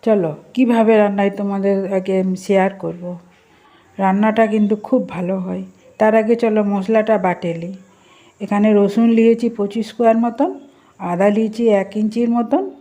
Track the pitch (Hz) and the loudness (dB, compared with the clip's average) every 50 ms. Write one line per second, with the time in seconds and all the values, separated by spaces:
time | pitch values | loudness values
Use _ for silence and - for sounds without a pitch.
0 | - 226 220 202 175 160 151 - - - _ 247 262 233 233 226 226 214 226 214 | 2 0 0 2 0 -2 -6 -8 -14 -10 _ 0 0 2 2 2 4 4 4 4
1 | 208 202 202 196 202 202 196 196 202 202 196 196 196 196 196 196 196 190 196 190 | 4 2 2 0 0 -2 -2 -4 -6 -4 -4 -2 0 0 0 0 -2 -2 -4 -4
2 | 185 190 190 190 185 190 185 180 - - 202 190 185 196 190 - - 165 170 175 | -2 -2 -2 -2 0 -2 -4 -6 -2 0 2 2 2 0 -2 -6 -10 -10 -10 -10
3 | 175 175 180 175 - _ _ _ _ _ _ _ _ _ _ _ _ _ _ - | -12 -14 -14 -14 -18 _ _ _ _ _ _ _ _ _ _ _ _ _ _ -2
4 | 190 190 190 202 208 220 214 226 226 214 214 220 208 196 220 208 208 - - 254 | 0 0 2 2 2 2 4 2 2 2 2 0 2 0 0 -4 -2 -2 -2 -2
5 | - - - 170 185 175 190 190 185 185 185 185 190 - _ _ _ - _ _ | -2 -2 -8 -8 -6 -4 -4 -6 -6 -8 -8 -10 -10 -14 _ _ _ -20 _ _
6 | 214 214 220 226 214 214 233 233 - 226 214 214 208 202 202 202 185 202 220 220 | 0 2 4 2 2 2 0 0 2 0 0 0 0 0 -2 -2 -2 0 0 0
7 | 214 226 220 202 185 185 175 175 - 170 165 165 170 175 190 190 - _ _ _ | 2 2 0 0 0 -2 -2 -2 -6 -8 -8 -8 -10 -12 -14 -16 -18 _ _ _
8 | _ _ _ _ _ _ _ _ 214 196 202 202 208 214 208 208 202 196 202 226 | _ _ _ _ _ _ _ _ -8 -4 -2 2 2 4 4 4 4 2 2 2
9 | 233 233 233 226 226 226 233 226 233 233 233 - 202 202 - 226 214 - - - | 2 2 4 4 4 4 4 2 0 -4 -4 -4 -6 -6 -4 -6 -8 -8 -4 0
10 | 240 226 226 226 233 240 233 - 277 359 381 - - - _ _ _ _ _ _ | 2 2 2 2 0 -2 -2 -2 -2 -2 -2 -8 -18 -20 _ _ _ _ _ _
11 | 190 180 175 175 196 208 208 220 220 220 220 - 240 226 208 196 190 196 - 214 | -8 -6 -2 0 2 2 2 2 -2 -2 -2 -2 0 2 2 2 0 -2 -4 -4
12 | 214 214 214 233 240 233 233 240 233 233 269 339 392 381 - - | -4 -2 -2 -2 -2 0 0 -2 0 0 0 -2 -2 -4 -10 -16